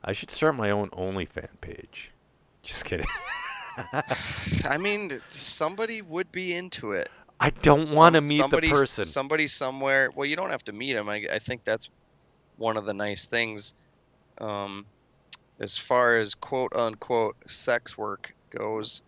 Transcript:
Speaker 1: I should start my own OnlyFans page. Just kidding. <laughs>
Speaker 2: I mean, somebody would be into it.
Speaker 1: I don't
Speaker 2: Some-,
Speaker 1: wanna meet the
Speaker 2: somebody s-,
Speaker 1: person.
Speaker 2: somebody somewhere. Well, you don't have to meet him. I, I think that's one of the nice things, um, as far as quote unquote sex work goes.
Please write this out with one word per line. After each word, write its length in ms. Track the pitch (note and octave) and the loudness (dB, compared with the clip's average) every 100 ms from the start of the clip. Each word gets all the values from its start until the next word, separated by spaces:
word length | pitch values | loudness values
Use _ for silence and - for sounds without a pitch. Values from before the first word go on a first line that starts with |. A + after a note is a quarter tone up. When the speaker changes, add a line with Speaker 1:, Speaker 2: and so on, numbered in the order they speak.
Speaker 1:
I 100 | - | -4
should 180 | G2+ - | -6 -6
start 240 | - D#3 | 0 0
my 160 | C3+ G#2 | 2 0
own 200 | G#2 G2+ | 0 -2
OnlyFans 680 | - F#2 F#2+ E2 - - - | -4 -4 -4 -6 -8 -12 -16
page. 500 | F2+ - - - - _ _ _ _ _ | -16 -14 -16 -18 -20 _ _ _ _ _
Just 220 | - - | -10 -8
kidding. 220 | - E2+ C#2+ - - - - - - - | -6 -4 -4 -6 -8 -10 -10 -12 -14 -12
<laughs> 160 | - - - - - - - - - | -6 -6 -4 -6 -6 -8 -4 0 2
Speaker 2:
I 100 | D3 | 2
mean, 320 | G3+ G#3 G3 C3 - | 2 0 -2 -8 -6
somebody 760 | - - - D#3+ G3 A3+ A3 | 0 2 2 0 -2 -4 -4
would 280 | F#3 E3 F#3 | -8 -6 -6
be 220 | F#3 F3+ | -4 -4
into 380 | F3 F3+ - A2+ | -4 -6 -8 -4
it. 160 | F#2+ - - - _ | -4 -4 -10 -20 _
Speaker 1:
I 100 | C#3+ | 0
don't 360 | - D3+ D3 D#3 | 4 6 6 6
Speaker 2:
Some-, 100 | D3+ | 10
Speaker 1:
wanna 220 | E3+ E3 | 10 10
meet 80 | D3 | 4
the 40 | D3 | 4
Speaker 2:
somebody 320 | C3+ C#3+ D#3+ | 4 4 4
s-, 40 | |
Speaker 1:
person. 320 | D3 C3+ - | 4 4 2
Speaker 2:
somebody 420 | G2 C#3+ C3+ D#3 D3 | 0 0 0 0 0
somewhere. 640 | - C3 C3+ C3+ C3+ C3+ | 0 -2 -2 2 2 2
Well, 120 | - C#3+ | 0 -2
you 100 | D#3 | -2
don't 140 | F#3 | -4
have 140 | C#3 | -6
to 80 | - | -8
meet 240 | G#2 C3+ A#2 | -8 -4 -2
him. 120 | G#2 | -2
I, 160 | G#2 G#2 | -6 -4
I 60 | G#2+ | -6
think 260 | - B2 | -4 -6
that's 240 | - A2 - _ _ _ _ _ _ _ | -2 -2 -4 _ _ _ _ _ _ _
one 200 | A2+ A2 | -2 -2
of 80 | |
the 100 | G2+ | -4
nice 320 | G2 G#2 G2 - | -4 -2 -2 0
things, 480 | A#2 A2+ G#2+ - - _ _ _ _ _ - | 0 -2 -2 -2 -4 _ _ _ _ _ -12
um, 460 | A2 G2+ G2 G2 G#2 _ _ _ _ - _ _ | -8 -8 -8 -12 -16 _ _ _ _ -14 _ _
as 160 | G#2 - | -2 -2
far 380 | - B2 A#2+ A#2 | 2 2 4 2
as 180 | G#2 | 0
quote 400 | - - C3 B2+ | -6 -6 -4 -2
unquote 600 | - A#2 G#2+ - A#2 A2 - - | -2 -2 -4 -2 0 0 -6 -2
sex 480 | - - A#2 - - | 0 2 0 -2 -10
work 380 | G#2 G2 - _ _ | -8 -8 -14 _ _
goes. 520 | A2+ G#2+ A2 A2 - | -8 -6 -4 -2 -4